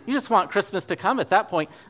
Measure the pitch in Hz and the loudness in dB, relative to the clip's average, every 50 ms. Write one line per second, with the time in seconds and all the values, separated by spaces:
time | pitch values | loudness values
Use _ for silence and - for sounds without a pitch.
0 | - 226 269 277 - - 226 196 180 139 - 202 190 - - 185 - - 180 - | -6 -4 -4 -4 0 2 2 2 2 2 0 -2 -2 -2 -4 -6 -4 -4 -6 -2
1 | - 196 254 254 156 - 185 208 214 - 180 165 151 - - - - | -2 -2 0 0 0 2 2 2 2 2 -2 -4 -4 -4 -8 -20 -16